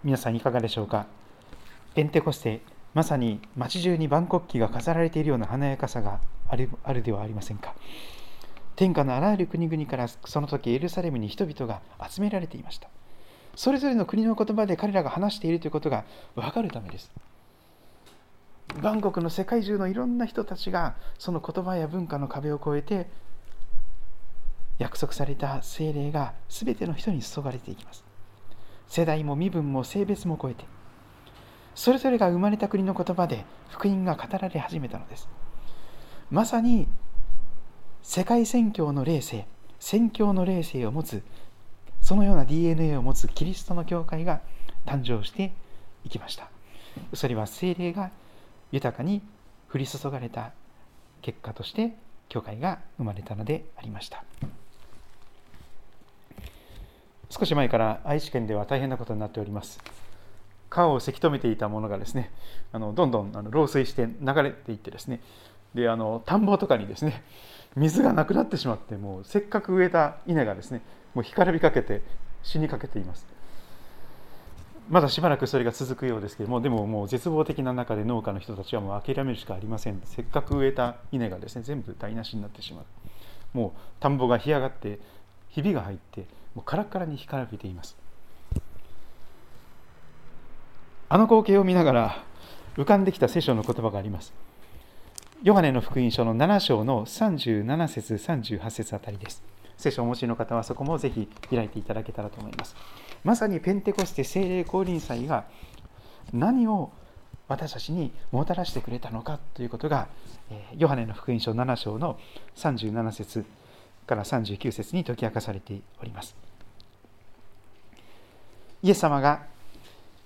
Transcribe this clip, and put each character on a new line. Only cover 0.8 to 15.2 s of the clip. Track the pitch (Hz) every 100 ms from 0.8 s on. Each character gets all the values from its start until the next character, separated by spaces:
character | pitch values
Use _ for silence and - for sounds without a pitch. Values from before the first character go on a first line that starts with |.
う | 104
か。 | 107 104 - - - - - - - -
ペ | -
ン | 151
テ | 165
コ | 156
ス | 135
テ、 | 117 110 - - -
ま | 151
さ | 160 143
に | 117 104 - 131
街 | 123 180
中 | 175 170
に | 156
万 | 147 175
国 | 180
旗 | - 127
が | 107
飾 | 123 117
ら | 165
れ | 165
て | 151
い |
る | 151
よ | 127
う |
な | 107
華 | 127 143
や | 135
か | 127
さ | 123
が | 101 101 - - -
あ | 131
る、 | 131 -
あ | -
る | 123
で | 113
は | 101
あ | 107
り |
ま | 107
せ | 95
ん | 101
か。 | - - - - - - - - - - - -
天 | 190
下 | 160
の | 135 127
あ |
ら | 190
ゆ | 202
る | 170
国 | 170 165
々 | 160 143
か | 127
ら | 120
そ | - - 147
の | 143
時 | 139 120
エ | 127
ル | 175
サ | -
レ | 175
ム | 127
に | 104
人 | - 185
々 | 147 120
が | 101 - - -
集 | -
め | 208
ら | 196
れ | 175
て | -
い |
ま | -
し | -
た。 | - - - - - - - -
そ | 254
れ | 277
ぞ | 277
れ |
の | 233
国 | 170 214
の | 220
言 | 220 214
葉 | 214 208
で | 175
彼 | 208
ら | 196
が | 143
話 | 165